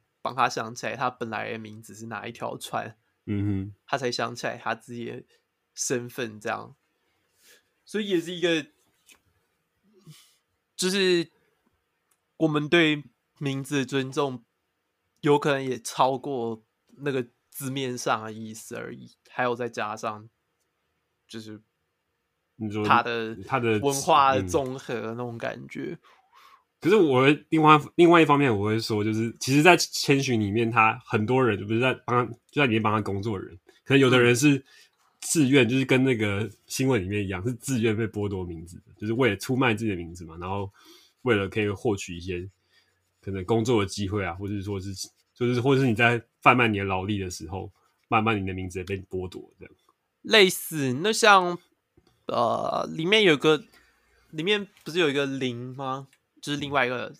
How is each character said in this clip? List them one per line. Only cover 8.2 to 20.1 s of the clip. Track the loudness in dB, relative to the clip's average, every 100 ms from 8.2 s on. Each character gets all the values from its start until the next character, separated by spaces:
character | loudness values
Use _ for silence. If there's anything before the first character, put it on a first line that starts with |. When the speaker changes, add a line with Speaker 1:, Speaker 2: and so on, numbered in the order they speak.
Speaker 1:
是 | -2
一 | -2
个， | 0 0 -4 _ _ _ _ _ _ _ _ _ _ _ _ _ -20 -20 _ _ _ _ _ -4
就 | -2
是 | 2 2 2 -2 _ _ _ _ _ _ _ _ _ _ _
我 | 0
们 | 0 2
对 | 4 4 2 -6 _ _ _
名 | -6 -6
字 | -2 -2
的 |
尊 | 0 -2 -4
重， | -2 -2 -4 _ _ _ _ _ _ _ _
有 | 2 4
可 | 4
能 | 0
也 | -2 -6
超 | -8 0 2 2
过 | -6 -4 -4 -6 _ _ _ _
那 | -4
个 | -4 -6 _ _
字 | -12 -8
面 | -4 -4 -4
上 | -2 -2
的 | -4
意 | -12 -12
思 | -14 -14 -12
而 | -12
已， | -14 -20 _ _
还 | -4
有 | -4
再 | -2 -6
加 | -6 -8 -6
上， | -10